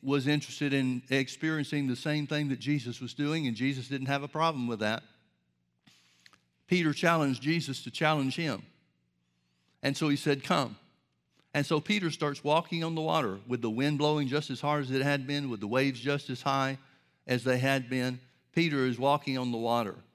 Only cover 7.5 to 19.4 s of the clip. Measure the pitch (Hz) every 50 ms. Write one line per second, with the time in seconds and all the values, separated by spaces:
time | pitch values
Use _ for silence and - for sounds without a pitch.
7.5 | 165 170 135 - 131 - - 123 - - 165 151 156 151 139 131 127 - 170 156
8.5 | 117 - - - _ _ _ _ _ _ _ _ _ _ _ _ _ _ _ _
9.5 | _ _ _ _ _ _ - 135 139 - 160 151 143 135 - 156 143 139 139 -
10.5 | 180 165 135 117 107 - _ _ _ _ _ _ _ _ _ _ _ _ _ _
11.5 | _ 147 143 - 165 151 147 - 208 208 185 165 147 - 160 151 143 - - 147
12.5 | 151 165 170 - 175 165 165 165 165 160 156 160 165 160 135 104 92 98 107 120
13.5 | 123 120 117 117 110 117 139 147 151 139 147 151 151 151 143 127 131 151 151 -
14.5 | 135 120 - 147 151 147 143 127 131 131 131 143 143 143 131 135 143 143 143 135
15.5 | 120 101 104 101 117 131 139 139 131 117 113 143 143 143 - - 131 120 - 143
16.5 | 135 139 135 131 135 135 - _ _ _ _ _ _ _ _ - 127 123 113 131
17.5 | 127 127 127 135 135 135 127 117 131 131 123 127 127 123 - _ _ _ _ _
18.5 | - 170 170 165 147 139 131 127 120 113 127 139 143 147 - - 131 131